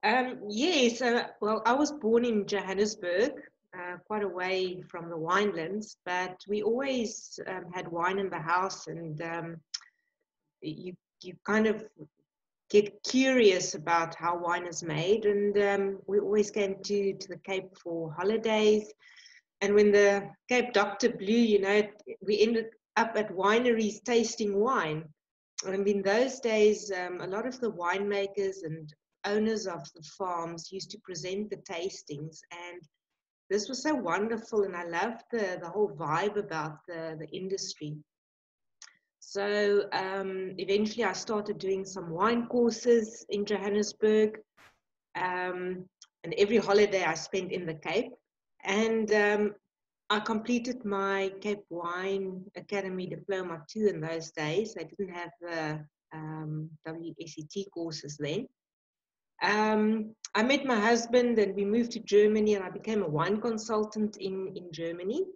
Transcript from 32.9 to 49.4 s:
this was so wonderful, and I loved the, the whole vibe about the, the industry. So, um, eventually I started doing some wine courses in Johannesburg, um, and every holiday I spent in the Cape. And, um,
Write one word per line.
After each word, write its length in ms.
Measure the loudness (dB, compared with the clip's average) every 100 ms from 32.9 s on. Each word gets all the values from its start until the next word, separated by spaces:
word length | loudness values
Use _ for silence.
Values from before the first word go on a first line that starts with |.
| _ _ _ _ _ _
this 180 | -2 -2
was 160 | -4
so 100 | -2
wonderful, 680 | 0 0 0 0 -4 -2 0
and 100 | 0
I 120 | -2 -4
loved 380 | -2 -2 -4 -6
the, 300 | -4 -2 -4
the 60 | -6
whole 240 | -2 -2
vibe 460 | -2 -2 0 0 -2
about 400 | -4 -4 -6 -8 -12
the, 300 | -10 -8 -10
the 80 | -10 -8
industry. 640 | -6 -6 -6 -10 -10 -10 -14 _ _ _ _ _ _ _ -20 _ _ _
So, 720 | -12 -4 0 2 4 4 2
um, 600 | -2 -2 -4 -4 -4 -6 -6
eventually 460 | 0 2 2 0
I 80 | -2
started 460 | -2 -4 -4 -4 -6
doing 260 | -2 -4
some 280 | -4 -10 -8
wine 360 | 0 2 2 0
courses 800 | 2 2 2 4 4 4 -8 -6
in 160 | -4
Johannesburg, 960 | -2 -2 0 0 0 0 4 6 4 0 -18 _ -20 _ _ _ _ -6
um, 680 | -4 -2 -4 -4 -4 -6 -10 _ -20 _
and 100 | -8 2
every 200 | 6 6
holiday 460 | 6 6 6 4
I 120 | 0 -2
spent 360 | -2 -4 -2
in 140 | -4 -6
the 80 |
Cape. 400 | -6 -2 -2 -2 -8 _ _ _ _
And, 480 | -2 2 2 2 2
um, 440 | 4 4 2